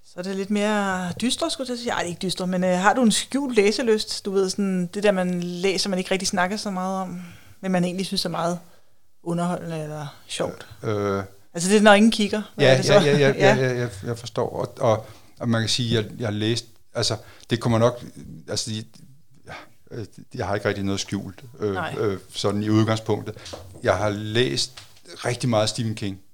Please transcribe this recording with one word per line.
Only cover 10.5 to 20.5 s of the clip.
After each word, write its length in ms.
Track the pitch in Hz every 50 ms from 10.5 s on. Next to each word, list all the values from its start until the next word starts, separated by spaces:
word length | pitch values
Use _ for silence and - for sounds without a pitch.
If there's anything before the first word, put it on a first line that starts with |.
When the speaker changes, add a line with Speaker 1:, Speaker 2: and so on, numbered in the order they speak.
| - - - - - - -
Speaker 2:
Øh. 400 | 110 107 101 101 101 98 98 95 - - - - - -
Speaker 1:
Altså, 160 | 175 170 185
det 80 | 208
er, 40 | 214
når 120 | 202 214 202
ingen 180 | 202 214 226
kigger. 300 | 214 - 208 196 214 214 202 - -
Hvad 100 | - 139
Speaker 2:
Ja, 60 | 131
Speaker 1:
er 60 | 131
det 80 | 131 131
så? 80 | - 143
Speaker 2:
ja, 60 | -
ja, 180 | 175 143 143
ja, 100 | 147 139
Speaker 1:
<laughs> 60 | 135 135
Ja. 180 | - - - -
Speaker 2:
ja, 120 | - 131 127 123
ja, 60 | 123
jeg, 100 | 123 120 113 98 -
jeg 120 | 120 117
forstår. 320 | 113 - 117 - 127 120 -
Og, 240 | - - - - - - - 117
og, 140 | 107 104 - - - - - - - -
og 100 | - 120
man 120 | 113 113
kan 80 | 110 107
sige, 280 | - - 123 117 113
at 80 | 113 107
jeg, 140 | - - -
jeg 80 | 123
har 60 | 107 104
læst, 320 | 107 107 107 117 113 - - - - - - -
altså, 240 | 120 113 - 117 110 - - - - - -
det 100 | 123 113
kommer 200 | - 127 117 110
nok, 240 | 113 123 - - - - - - - - - - - -
altså, 220 | - 107 - 110
jeg, 1300 | 110 110 113 - - - - - - - - - - - - 107 - - - - - - - - - 120 104 - - - - - -
jeg 120 | 123 107
har 80 | 90